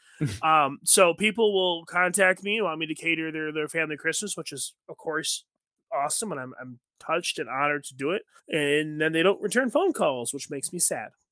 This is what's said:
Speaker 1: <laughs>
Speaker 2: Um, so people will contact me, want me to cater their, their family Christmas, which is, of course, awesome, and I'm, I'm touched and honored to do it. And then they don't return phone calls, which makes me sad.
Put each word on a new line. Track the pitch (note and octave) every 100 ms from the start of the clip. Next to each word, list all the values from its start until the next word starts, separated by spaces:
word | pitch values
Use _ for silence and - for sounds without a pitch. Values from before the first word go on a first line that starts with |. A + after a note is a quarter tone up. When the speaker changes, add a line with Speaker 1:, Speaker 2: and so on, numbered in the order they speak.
| _ -
Speaker 1:
<laughs> | C#3+ G2+
Speaker 2:
Um, | D#3+ D#3 C#3+ C#3+
so | - - F3+
people | E3 G#3+ G#3 G#3+
will | G3 F#3 E3+
contact | E3 F3+ F3+ F3+ F#3 F#3
me, | G3 G#3+
want | F#3+ D#3+
me | D#3+
to |
cater | D3+ E3 E3 D#3+
their, | D#3 D#3
their | D#3 D3+
family | E3 D#3 D3
Christmas, | D#3+ D#3+ G#3 -
which | D#3
is, | C#3 - - -
of | D#3
course, | - D#3 D#3 - - _ _ _ -
awesome, | D3+ D3 - A3
and | D3
I'm, | B2+ B2+
I'm | B2+ B2 _ _
touched | - E3 E3+ -
and | B2+
honored | C3 D3 D3
to | -
do | C3 C#3
it. | F#3+ - _ -
And | D#3 C#3+ D3 D#3 D3+
then | D#3
they | D#3+
don't | E3+ G3
return | G3+ A#3 B3+
phone | D4+ F#4+
calls, | - F3 C3 A#2+
which | C#3 -
makes | C#3+ -
me | F3
sad. | - C#3 A2 _ _